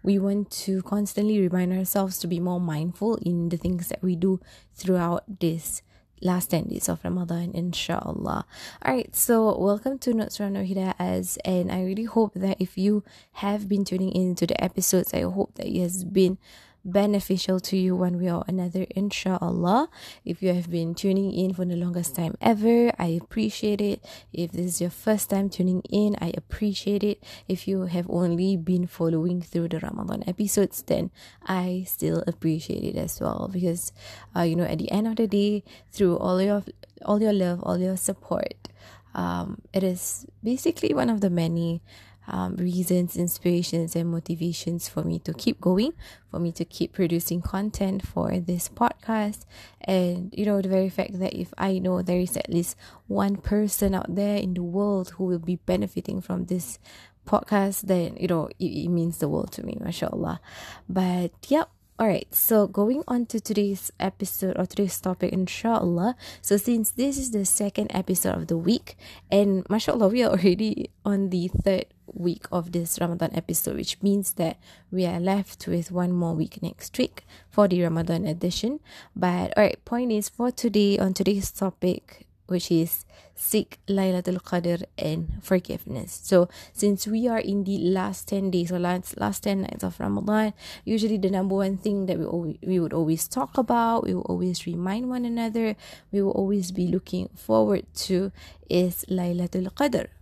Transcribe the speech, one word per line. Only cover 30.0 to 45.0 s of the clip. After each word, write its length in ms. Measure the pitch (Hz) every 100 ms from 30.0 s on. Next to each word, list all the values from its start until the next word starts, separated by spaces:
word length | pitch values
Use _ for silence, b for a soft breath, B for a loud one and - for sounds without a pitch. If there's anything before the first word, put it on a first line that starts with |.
| - - -
episodes, 560 | 180 208 - 190 - -
then 240 | - 180 B B B
I 440 | - 190 180 185 180
still 360 | - 156 165 170
appreciate 560 | 165 160 160 - -
it 140 | - -
as 200 | 160 -
well, 300 | - - -
because, 400 | 185 175 175 - B B B B 180
uh, 60 | 170
you 100 | 165
know, 100 | 175
at 120 | 160
the 140 | -
end 160 | 202 220
of 80 | 226
the 100 | 226
day, 380 | 202 202 208 - B B
through 300 | - 190 170
all 200 | 180 185
your, 240 | 196 208 196 - - -
all 160 | - 208
your 140 | 214
love, 300 | 208 180 175
all 160 | - 180
your 180 | 185 190
support, 720 | - 196 - - - - - B B B B -
um, 420 | 175 175 180 - -
it 80 | 190
is 460 | 190 180 - - - _
basically 500 | 220 254 339 330 -
one 160 | 285 247
of 120 | 220
the 100 | 196
many, 500 | 175 165 170 170 165 B B B B -
um, 280 | 180 185 -
reasons, 600 | 180 180 180 180 175 175
inspirations, 800 | 175 - 180 175 175 165 165 170
and 140 | 170
motivations 800 | 170 - 165 170 160 - 170 -
for 140 | -